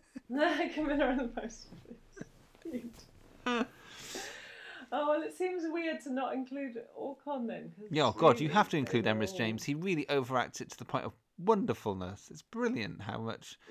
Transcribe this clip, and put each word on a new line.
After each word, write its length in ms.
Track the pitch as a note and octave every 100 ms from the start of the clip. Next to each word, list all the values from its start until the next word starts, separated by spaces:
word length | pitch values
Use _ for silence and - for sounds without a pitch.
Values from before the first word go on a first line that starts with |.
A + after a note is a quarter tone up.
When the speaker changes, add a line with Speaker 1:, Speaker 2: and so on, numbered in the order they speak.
| _ - -
Speaker 1:
<laughs> 460 | B3+ E4 D#4 E4
Camilla 340 | D4 D4 C#4+ C4
and 100 | C4
the 200 | A#3 -
Post 280 | A3 - -
Office. 520 | - - - - - - - - -
Cute. 420 | E4+ B3 A#3 - - - - -
Speaker 2:
<laughs> 320 | B3+ A#3+ - - - - - - - - - - - - -
Speaker 1:
Oh, 160 | C4+ D4
well, 120 | D4+
it 120 | D#4+ -
seems 280 | F#4 F#4 D#4+
weird 340 | E4 E4 D#4+
to 100 | D4
not 200 | B3+ C4+
include 460 | C4 B3+ C#4 C4+ A3+ - -
Orcon 520 | C4 C4+ D4 C#4 A3+
then, 240 | F3 D#3+ E3
'cause 120 | G#3
Speaker 2:
Yeah, 140 | D3+ C3
oh 60 |
God, 260 | - D#3+ A#2+
you 80 | D3+
Speaker 1:
really 80 |
Speaker 2:
have 140 | F#3+ G3+
to 80 | E3
Speaker 1:
they 20 |
Speaker 2:
include 260 | B2+ A#2+ A2
Speaker 1:
were 40 |
Speaker 2:
Emrys 180 | G#2+ G#2
Speaker 1:
all 60 | -
Speaker 2:
James. 260 | A2+ A2
He 100 | -
really 300 | D3 F#3+ E3
overacts 560 | C#3 C#3+ A#2+ B2+ G#2+ -
it 100 | -
to 60 | -
the 60 |
point 200 | A#2+ C3+
of 80 | - - _ -
wonderfulness. 920 | F3+ G#3+ - A2 A2 F#2+ F2+ G2+ -
It's 120 | D#3+
brilliant 600 | - A3+ A#3+ A3+ G2+ -
how 160 | G2 A#2
much 400 | A2+ - - - -